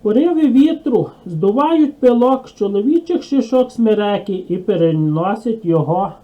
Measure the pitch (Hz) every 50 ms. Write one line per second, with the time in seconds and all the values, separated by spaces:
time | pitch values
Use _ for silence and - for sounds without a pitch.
0 | - 208 214 254 320 349 339 320 311 269 226 269 294 320 - 311 - 294 240 185
1 | 147 - - - - 180 170 156 185 196 208 262 294 330 330 320 302 277 285 -
2 | 269 247 240 240 240 254 269 262 - - - - 208 196 202 202 208 269 320 339
3 | - - 349 - - - 277 269 233 - 262 254 254 247 - - 226 220 214 202
4 | 208 202 202 196 196 - 190 185 - - 180 180 - - 196 165 165 165 156 156
5 | 156 151 151 160 175 190 214 226 - 240 220 226 - 170 165 160 147 135 170 185
6 | 196 190 - -